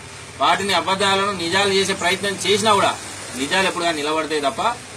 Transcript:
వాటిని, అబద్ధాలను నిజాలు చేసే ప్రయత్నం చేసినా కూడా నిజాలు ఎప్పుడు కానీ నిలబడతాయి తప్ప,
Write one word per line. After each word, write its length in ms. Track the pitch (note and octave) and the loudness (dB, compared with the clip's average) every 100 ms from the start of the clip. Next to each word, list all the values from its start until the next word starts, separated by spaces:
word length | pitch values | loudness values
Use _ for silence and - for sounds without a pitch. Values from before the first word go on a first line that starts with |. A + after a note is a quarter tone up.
| - - - - | -16 -16 -14 0
వాటిని, 300 | C#3+ F3+ G3+ F3 | 2 2 2 0
అబద్ధాలను 520 | E3 F#3+ G3+ G3 G3 F#3+ | 2 2 2 2 0 -2
నిజాలు 260 | E3 F#3 G3+ F#3+ | 0 0 2 2
చేసే 160 | F#3+ F#3+ | 0 0
ప్రయత్నం 320 | E3+ F#3 G3+ F#3+ F3 | 0 0 -2 -2 0
చేసినా 260 | G3+ A3 G3 | 2 4 4
కూడా 140 | E3+ - - - - B2 | 2 -2 -8 -12 -10 -6
నిజాలు 260 | C#3 F#3+ F#3 | -2 0 0
ఎప్పుడు 140 | E3 E3+ | 0 -2
కానీ 120 | D3+ | 0
నిలబడతాయి 440 | D3 D#3 D3+ D#3 C#3 | -2 -2 0 0 0
తప్ప, 120 | C3+ G#3 A#3+ - | 0 -2 -2 -10